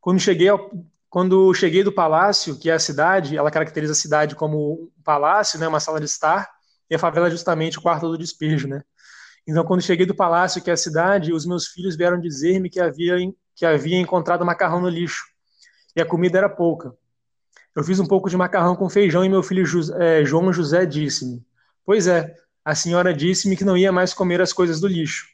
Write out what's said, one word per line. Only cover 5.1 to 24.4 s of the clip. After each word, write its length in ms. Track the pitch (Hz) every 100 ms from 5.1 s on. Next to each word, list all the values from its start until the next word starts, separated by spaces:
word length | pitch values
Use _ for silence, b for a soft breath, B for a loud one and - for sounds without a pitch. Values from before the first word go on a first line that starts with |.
| 147 147 196 208 160
né, 100 | 160
uma 120 | 156
sala 200 | 151 156
de 60 | 151
estar, 420 | - 156 175 202 _ _ _ _
e 60 |
a 40 | 160
favela 280 | 175 156 175
é 40 |
justamente 480 | 165 170 165 160 156
o 40 |
quarto 260 | 165 160 165
do 80 | 165
despejo, 500 | 165 - 156 156 135
né? 160 | 139 - _ B B B B -
Então, 180 | 156
quando 180 | 160 185
cheguei 240 | 180 175 180
do 80 |
palácio, 480 | 196 185 170 180 180
que 80 | 170
é 20 |
a 40 | 170
cidade, 560 | - 156 175 202 160
os 120 | 165 156
meus 200 | 175 -
filhos 300 | - 185 156
vieram 240 | 175 175
dizer-me 500 | 170 139 160 190 185
que 100 | -
havia 380 | 175 143 170 180
en-, 160 | 180 - _
que 120 | _ 170
havia 320 | 151 151 180
encontrado 460 | 175 185 165 175
macarrão 360 | 175 170 180 175
no 80 | 180
lixo, 360 | 165 170 - - _ _ b b b b -
e 40 |
a 60 | 165
comida 320 | 170 180 180
era 100 | 196
pouca. 460 | 196 170 156 127 - _ _ _ _ _ b b
Eu 100 | -
fiz 140 | 151 185
um 60 | 175
pouco 240 | 190 190
de 60 | 180
macarrão 400 | 180 196 175 180
com 120 | 190
feijão 360 | 202 202 160
e 40 | 190
meu 140 | 190
filho 220 | 185 185
Jus-, 260 | 170 170 160
é, 340 | - 170 160
João 280 | 147 156 185
José 340 | 170 156 165 185
disse-me: 580 | 143 147 - 127 120 - _ _ _
'Pois 220 | - 214 180
é, 280 | 175 160 B B _
a 100 | -
senhora 380 | 151 170 175 185
disse-me 440 | 156 160 185 196 190
que 80 |
não 120 | 196 180
ia 160 | 190
mais 220 | 180 185
comer 260 | - 185 175